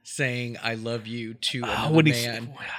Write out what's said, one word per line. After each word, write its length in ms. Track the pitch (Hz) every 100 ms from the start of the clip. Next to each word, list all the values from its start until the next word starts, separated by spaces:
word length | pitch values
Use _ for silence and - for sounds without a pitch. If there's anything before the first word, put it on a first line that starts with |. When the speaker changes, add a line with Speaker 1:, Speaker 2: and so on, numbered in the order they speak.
Speaker 1:
saying, 540 | - - 131 123 120 117
"I 120 | 117 113
love 300 | 117 117 107
you" 280 | 117 113
to 260 | 117 - 131
Speaker 2:
Oh, 80 | 120
Speaker 1:
another 240 | - 151
Speaker 2:
when 120 | 160 156
he 60 |
s- 140 | 120 120
Speaker 1:
man? 280 | 113 117 135 -